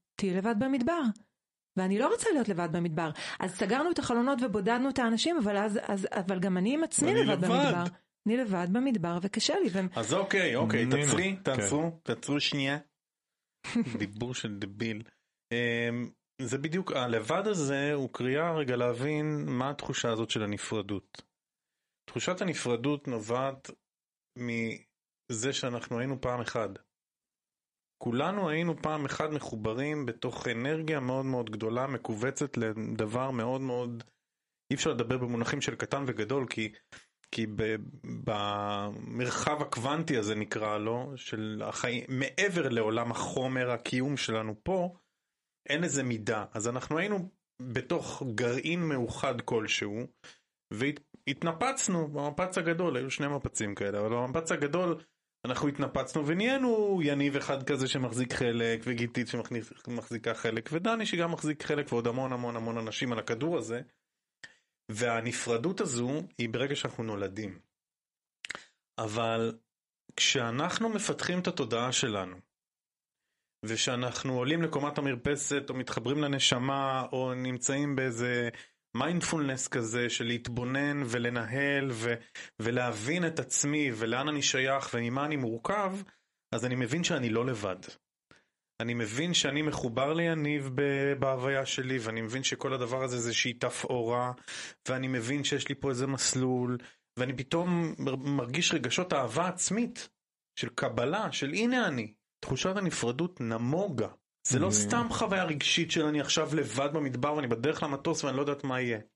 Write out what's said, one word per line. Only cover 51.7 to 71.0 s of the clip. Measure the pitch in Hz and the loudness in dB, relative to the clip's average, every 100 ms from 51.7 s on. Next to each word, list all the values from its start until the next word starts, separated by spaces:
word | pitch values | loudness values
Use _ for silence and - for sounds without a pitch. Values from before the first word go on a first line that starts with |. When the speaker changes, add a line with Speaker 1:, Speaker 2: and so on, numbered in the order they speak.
| 269 - 175 151 | 0 0 0 0
Speaker 2:
במפץ | 147 147 143 185 196 | -2 -2 -2 -2 0
הגדול, | 170 170 175 127 | 0 2 2 0
היו | 131 | -2
שני | - 143 | -2 -2
מפצים | 143 123 - 107 | -2 -2 -2 -2
כאלה, | 98 101 101 | -2 -2 0
אבל | 107 | 2
במפץ | 120 127 147 165 | 2 0 0 0
הגדול | 170 143 170 180 160 - _ _ _ | 0 0 2 0 -2 -6 _ _ _
אנחנו | 120 123 147 | -4 0 0
התנפצנו | 143 131 135 131 160 143 | 0 -2 -2 -2 0 2
ונהיינו | 180 233 269 254 220 202 190 | 2 2 2 4 4 4 2
יניב | 143 143 143 139 | 2 4 2 2
אחד | - 135 | 0 -2
כזה | 127 139 131 | 0 0 2
שמחזיק | 139 123 117 123 | 0 0 0 0
חלק, | - 123 117 117 113 | 0 2 2 2 0
וגיתית | 127 117 120 123 110 | -2 -2 0 -2 -2
שמחזיקה | 120 107 120 - - - 120 110 117 117 | -4 -4 -6 -8 -12 -8 -8 -6 -4 -2
חלק, | 113 117 113 - | -2 -2 -2 -2
ודני | 160 220 226 214 | -2 0 0 0
שגם | 175 170 | 0 0
מחזיק | 160 156 151 | 0 -2 -2
חלק, | - 147 143 | -2 -2 0
ועוד | 120 117 | 0 0
המון, | 123 131 | 0 -2
המון, | 123 120 117 | -2 -4 -4
המון | 113 117 | -4 -4
אנשים | 110 - 127 | -4 -4 -2
על | 113 | -2
הכדור | 104 117 156 165 | -2 -2 0 -2
הזה. | 110 120 - _ _ _ _ _ - _ _ _ - | -2 -6 -8 _ _ _ _ _ -20 _ _ _ -8
והנפרדות | 107 120 113 117 117 120 117 156 190 | 0 2 2 0 -2 0 0 0 0
הזו | 190 120 123 151 185 - | 0 0 0 -2 -4 -4
היא | 117 | -2
ברגע | 120 135 143 | 0 -2 -2
שאנחנו | 127 - | -4 -4
נולדים. | 113 101 98 98 104 92 _ _ _ _ _ _ _ _ - - - _ _ - | -4 -2 -4 -4 -8 -10 _ _ _ _ _ _ _ _ -14 -14 -16 _ _ -6
אבל | 110 110 113 113 113 113 _ _ _ _ - - | -2 0 0 2 0 -2 _ _ _ _ -8 2
כשאנחנו | - 135 117 120 175 - 226 | 4 4 2 0 0 0 0
מפתחים | 208 | 0